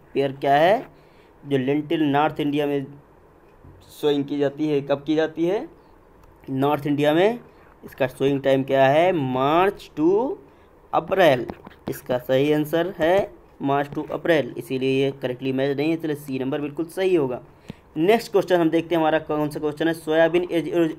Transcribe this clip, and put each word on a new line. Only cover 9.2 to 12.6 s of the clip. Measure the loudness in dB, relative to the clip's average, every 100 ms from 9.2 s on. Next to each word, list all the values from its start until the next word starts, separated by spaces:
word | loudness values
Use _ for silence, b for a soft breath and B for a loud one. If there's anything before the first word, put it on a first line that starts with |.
| -2 0 2 2 2 -2 -8 -2
to | 2 2 0 -6 -14 b b b -6
April। | -4 0 4 4 4 -2 -12 -20 -16 -12
इसका | -10 -4 -4
सही | 0 0 2
answer | 0